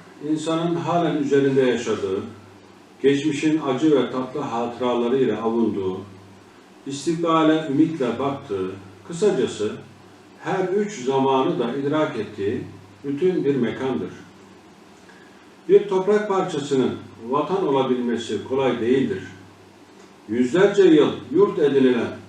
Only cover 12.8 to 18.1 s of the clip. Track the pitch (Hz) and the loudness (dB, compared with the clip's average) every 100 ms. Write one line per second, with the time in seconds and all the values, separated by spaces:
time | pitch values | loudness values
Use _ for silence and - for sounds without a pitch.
12.8 | - - 143 143 185 165 135 135 113 104 | -20 -12 -8 0 0 2 0 0 0 -2
13.8 | 131 117 90 - - - - - - - | -4 -4 -6 -12 -20 -20 -20 -20 -20 -20
14.8 | - - - - - - - - - 196 | -20 -20 -20 -20 -20 -20 -20 -8 4 4
15.8 | - 185 202 208 208 190 170 147 139 135 | 4 0 2 0 2 -2 -2 -4 -2 0
16.8 | 113 - - - 113 143 151 190 160 135 | 0 -2 -12 -14 -4 -2 0 -2 0 2
17.8 | 123 123 120 | 2 0 -2